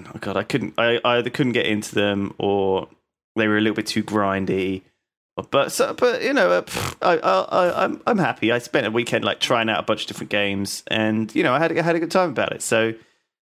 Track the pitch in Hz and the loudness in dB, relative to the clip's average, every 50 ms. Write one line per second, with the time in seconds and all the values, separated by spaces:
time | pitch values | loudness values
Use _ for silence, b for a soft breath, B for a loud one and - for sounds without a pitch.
0 | 92 - - - - 104 95 95 104 - - 131 104 104 - - 117 117 120 117 | -12 -14 -14 -10 -8 -4 -4 -4 -2 -2 -2 -2 -2 -4 -2 0 0 2 2 2
1 | - 123 123 120 117 120 - - 147 127 117 120 - - 107 104 107 - - 107 | 2 2 2 2 0 0 0 0 0 2 2 0 0 0 0 -2 -4 -2 -2 0
2 | 101 101 101 101 101 - - - 104 101 101 101 98 95 92 95 - - _ _ | 0 0 0 -2 -4 -4 -4 -2 -2 0 0 2 2 0 0 -2 -2 -6 _ _
3 | _ _ _ _ _ _ - 110 110 107 107 107 107 110 104 110 107 - - 110 | _ _ _ _ _ _ -2 0 2 2 2 2 2 2 0 -2 -4 -4 -2 -4
4 | 104 - 104 107 101 98 98 98 98 92 92 95 92 92 95 92 - _ _ _ | -2 0 0 0 2 2 0 0 -2 -2 -2 0 0 -2 -4 -6 -8 _ _ _
5 | _ _ _ _ _ _ - - 95 - - 139 139 - - - - - - - | _ _ _ _ _ _ -10 -10 -6 0 0 0 0 0 0 0 0 0 0 0
6 | 254 247 226 - - 240 285 262 190 175 175 180 - - - - - - - - | 0 0 2 0 0 0 2 2 4 4 2 0 0 -4 -6 -6 -6 -6 -4 -2
7 | - - 175 - - 185 190 190 - - - 190 180 175 - - 190 220 - - | 0 2 2 2 2 2 2 2 0 0 2 2 2 2 2 0 -2 -2 -2 -2
8 | - - 240 190 160 120 120 - - 110 117 123 - - - - - 107 110 120 | -2 0 0 2 2 0 0 0 0 0 0 0 0 0 0 0 0 2 0 0
9 | 120 - 127 117 - 101 - - - - 131 117 113 113 107 80 - - 110 - | 0 0 0 0 0 0 -2 -2 0 2 2 2 2 2 0 0 0 0 -2 -2
10 | - - 101 - 110 - - 104 101 101 98 98 101 95 - - - - - 110 | -4 -8 -10 -10 -6 -2 -2 0 0 0 -2 -2 -4 -6 -6 -8 -6 -4 0 0
11 | 110 110 110 110 110 107 - - - 135 123 143 165 165 165 165 160 170 170 170 | 2 2 2 0 -2 -2 0 0 2 2 2 2 2 0 0 0 0 0 0 0
12 | 165 156 - 190 180 165 123 117 101 - - - - - 117 110 113 113 113 113 | 0 0 2 2 2 2 0 0 -2 -2 -2 -4 -2 0 2 2 2 2 -2 -6
13 | b b b b b b _ _ | b b b b b b _ _